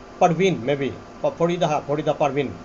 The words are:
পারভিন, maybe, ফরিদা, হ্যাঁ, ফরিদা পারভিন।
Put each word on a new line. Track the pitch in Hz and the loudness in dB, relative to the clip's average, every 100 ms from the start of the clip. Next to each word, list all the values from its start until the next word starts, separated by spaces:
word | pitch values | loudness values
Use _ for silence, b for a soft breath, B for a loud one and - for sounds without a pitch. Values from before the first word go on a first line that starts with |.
| - - | -10 2
পারভিন, | 180 160 190 127 123 | 4 4 2 2 0
maybe, | 143 131 95 - - 147 - | 0 -2 -6 -14 -4 -4 0
ফরিদা, | 170 175 160 | 0 2 0
হ্যাঁ, | 147 - | 0 -2
ফরিদা | 147 151 | -2 0
পারভিন। | 139 147 139 127 85 | 0 0 0 -2 -4